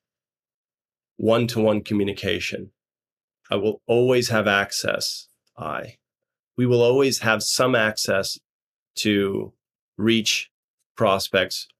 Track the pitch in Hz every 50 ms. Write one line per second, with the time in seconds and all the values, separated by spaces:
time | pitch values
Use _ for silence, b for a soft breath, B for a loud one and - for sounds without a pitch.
0 | _ _ _ _ _ _ _ _ _ _ _ _ _ _ _ _ _ _ _ _
1 | _ _ _ - - 107 113 123 120 113 120 113 110 110 104 104 101 - 107 101
2 | 98 101 98 - - 95 95 90 - - 107 - 104 98 _ _ _ _ _ _
3 | _ _ _ _ _ _ _ _ _ - 101 101 98 110 104 - _ - 117 120
4 | 123 127 127 123 120 117 113 110 104 104 98 98 101 - - - - - - -
5 | - - - - - _ _ _ _ _ _ - - 78 71 - - - - _
6 | _ _ _ _ _ _ _ _ _ _ _ - 123 123 123 120 120 120 123 139
7 | 139 135 113 - - 117 110 104 - - - - 127 131 127 117 110 107 104 -
8 | - - 95 98 95 - - - _ _ _ _ _ _ _ _ _ _ _ -
9 | - 107 104 101 101 98 98 55 53 - - _ _ _ _ _ _ _ _ -
10 | 104 113 117 113 107 - - - - - _ _ _ _ _ _ _ _ _ -
11 | 117 101 95 98 - - - 95 92 92 - - - - _